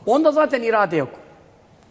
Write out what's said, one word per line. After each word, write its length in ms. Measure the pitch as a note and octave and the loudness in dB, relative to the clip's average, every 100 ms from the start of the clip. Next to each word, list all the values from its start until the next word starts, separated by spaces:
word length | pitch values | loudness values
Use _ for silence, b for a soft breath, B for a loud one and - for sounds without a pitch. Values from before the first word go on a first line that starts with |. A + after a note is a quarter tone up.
| - | -2
Onda 260 | C4+ D#4+ | 2 2
zaten 300 | D4 D4+ C4 | 2 0 -2
irade 320 | A3+ A3 G3 D#3+ | -2 0 0 -2
yok. 140 | C3 - - - - _ _ - - | -4 -10 -20 -20 -20 _ _ -20 -20